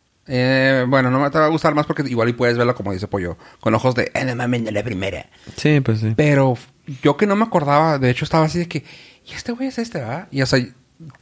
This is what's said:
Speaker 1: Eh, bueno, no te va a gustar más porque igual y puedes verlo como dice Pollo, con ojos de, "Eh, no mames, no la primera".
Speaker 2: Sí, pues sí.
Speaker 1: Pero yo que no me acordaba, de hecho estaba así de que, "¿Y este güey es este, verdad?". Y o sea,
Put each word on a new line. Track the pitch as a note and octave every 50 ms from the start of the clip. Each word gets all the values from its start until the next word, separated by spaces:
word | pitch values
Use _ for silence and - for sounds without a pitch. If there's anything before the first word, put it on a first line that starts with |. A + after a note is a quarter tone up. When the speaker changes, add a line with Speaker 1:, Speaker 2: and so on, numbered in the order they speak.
| _ _ _ _ _
Speaker 1:
Eh, | - C3 B2+ B2+ B2+ C3+ C3 C3 C3+ C3+ B2+ B2+
bueno, | B2+ C#3 C3+ B2+ B2
no | C3 C3+ C#3+ C#3
te | C3+ D#3+
va | D#3
a | D3+
gustar | D#3+ D3+ - D#3+ D3
más | D3 C#3+
porque | - D#3 D#3 C#3+ B2+
igual | B2 A2+ A2+ A#2+
y | A#2+
puedes | B2 B2 A#2+ A#2+
verlo | A#2+ A#2+ A#2+ A#2
como | - G2 G2
dice | F#2+ F#2 G#2
Pollo, | - - G2+ F2+ F2 D#2+ - - - - _
con | - A2 A2
ojos | - - B2+ A#2+
de, | A#2+ - - -
"Eh, | B2+ C3
no | B2+ A#2+
mames, | A#2+ B2 B2 B2+ A#2+ A2+
no | G#2+
la | G#2 G#2 G#2+
primera". | B2 G2+ F#2 F#2+ G2 F2 E2 - _ _ - - - -
Speaker 2:
Sí, | - - D3+ D3+ C#3+
pues | C3 - A2 A2
sí. | A2 A2 A2
Speaker 1:
Pero | G#2+ D3+ D3 C#3+ C#3 C3+ C3 A#2+ - - - _ _ _ - C3+ -
yo | - D3 C#3+
que | - G#3+
no | G#3 G3
me | G#3 A3+
acordaba, | A3+ F#3+ F3 D3 C#3+ C#3+ D3 D#3+ E3 D3+ C3+
de | C3 B2
hecho | B2 - D#3
estaba | - - D#3 D#3
así | D#3 D3+ -
de | E3
que, | E3+ - C#3 - - - - - - - _ _
"¿Y | - -
este | - - - A#3
güey | A#3+ C4+ C4
es | - A#3
este, | A#3 A3+ - D#3+
verdad?". | A#2+ A2 B2+ E3 F#3 -
Y | - C#3
o | C3+
sea, | - C3+ C3 B2 - - _ _ _ _ - E3 D3 - -